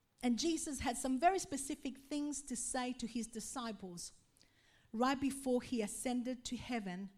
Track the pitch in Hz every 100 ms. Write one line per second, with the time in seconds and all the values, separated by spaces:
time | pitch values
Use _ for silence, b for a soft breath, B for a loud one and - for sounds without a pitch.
0 | _ - 247 233 330 320 320 269 277 240
1 | 262 262 349 381 - 277 - 294 277 -
2 | - 294 294 277 - 240 - 262 247 254
3 | 226 240 220 220 - 277 233 202 185 175
4 | - - _ _ b b b b b 220
5 | 254 269 269 269 254 247 - 240 208 -
6 | 254 247 240 254 - 240 - 240 196 180
7 | 196